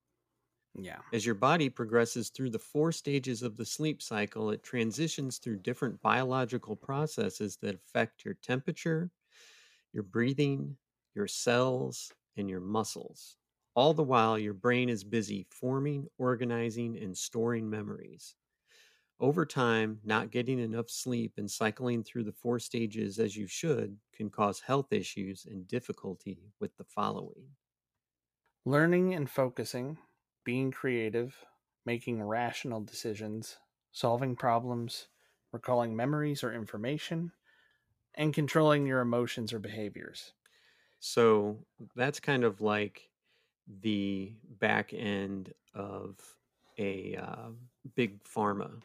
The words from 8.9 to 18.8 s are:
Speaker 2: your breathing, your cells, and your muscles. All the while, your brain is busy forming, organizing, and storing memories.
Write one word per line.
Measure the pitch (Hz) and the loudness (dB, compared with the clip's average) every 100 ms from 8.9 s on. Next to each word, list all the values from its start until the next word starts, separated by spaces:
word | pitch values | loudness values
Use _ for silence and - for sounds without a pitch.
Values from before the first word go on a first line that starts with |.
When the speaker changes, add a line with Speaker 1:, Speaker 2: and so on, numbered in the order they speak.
| 160 175 _ _ - - - _ _ _ | 0 -2 _ _ -20 -20 -20 _ _ _
Speaker 2:
your | 110 | -8
breathing, | 98 113 120 139 143 139 143 135 _ _ _ 107 | -2 2 2 4 2 2 -4 -10 _ _ _ -4
your | 101 | -4
cells, | - - 120 127 - 67 - - - _ - | -2 2 4 4 2 -2 -6 -12 -18 _ -6
and | 98 | -4
your | 92 | -4
muscles. | 90 107 104 - - - - - _ _ _ | -2 -2 -2 -6 -12 -16 -20 -20 _ _ _
All | 120 143 | 4 6
the | 160 | 6
while, | 143 123 113 110 | 4 6 6 4
your | 104 | -2
brain | 98 123 123 123 | 0 2 2 2
is | 113 | -2
busy | 98 113 101 101 - | -2 -2 -2 -6 -8
forming, | - 127 135 143 143 143 - | -6 -2 0 0 -2 -6 -2
organizing, | 127 120 123 117 117 113 117 113 | 0 2 0 0 -2 -2 -4 -4
and | 101 90 | -8 -8
storing | - 117 117 117 110 | -6 0 0 0 -2
memories. | 107 104 104 - - - - _ _ _ - | -4 -6 -10 -14 -18 -20 -20 _ _ _ -20